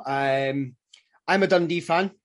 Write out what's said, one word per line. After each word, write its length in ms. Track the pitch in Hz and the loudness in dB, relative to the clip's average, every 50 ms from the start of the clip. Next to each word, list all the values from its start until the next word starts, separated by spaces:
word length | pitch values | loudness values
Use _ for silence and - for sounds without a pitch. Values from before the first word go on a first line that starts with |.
| - | -8
um, 720 | 135 139 139 139 135 135 135 135 135 139 139 135 127 - _ _ _ _ - _ _ _ _ - | -4 -2 -2 0 0 0 0 0 -2 -2 -4 -4 -6 -10 _ _ _ _ -20 _ _ _ _ -2
I'm 140 | - 180 196 | 0 2 2
a 60 | 190 | 4
Dundee 320 | 185 190 180 170 156 175 170 | 4 4 2 2 2 -2 -4
fan 320 | 156 - 165 175 196 190 - _ | -2 0 0 0 0 -2 -6 _